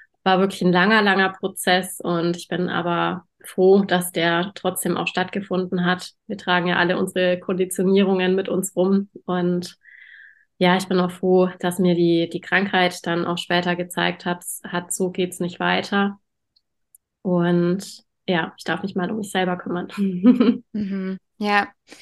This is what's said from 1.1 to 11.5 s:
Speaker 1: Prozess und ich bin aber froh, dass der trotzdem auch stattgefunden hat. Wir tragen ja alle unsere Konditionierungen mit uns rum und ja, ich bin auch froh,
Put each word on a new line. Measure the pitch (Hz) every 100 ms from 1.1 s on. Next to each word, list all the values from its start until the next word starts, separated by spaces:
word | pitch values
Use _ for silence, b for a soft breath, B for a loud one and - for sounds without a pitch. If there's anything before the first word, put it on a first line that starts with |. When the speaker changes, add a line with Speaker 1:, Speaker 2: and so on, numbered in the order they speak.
| 190 190
Speaker 1:
Prozess | - 190 - - 180 185 -
und | - 175 170 175
ich | -
bin | 175 180
aber | - 170 170 170 180 - _
froh, | - - 185 196
dass | 196 180 175
der | - 170 170 185
trotzdem | - 185 180 180 175
auch | 170
stattgefunden | - 185 202 196 185 185 185
hat. | 180 180 - _ -
Wir | 202
tragen | - 180 175
ja | 175
alle | 175 180
unsere | 190 185 180 175
Konditionierungen | - 185 185 - 185 196 190 185 185
mit | 190 190
uns | 185 185
rum | - 185 196 202 - -
und | 180 175 180 175 - B B B B B B B -
ja, | 180 185
ich | 185
bin | 185
auch | 180
froh, | 175 185 185 185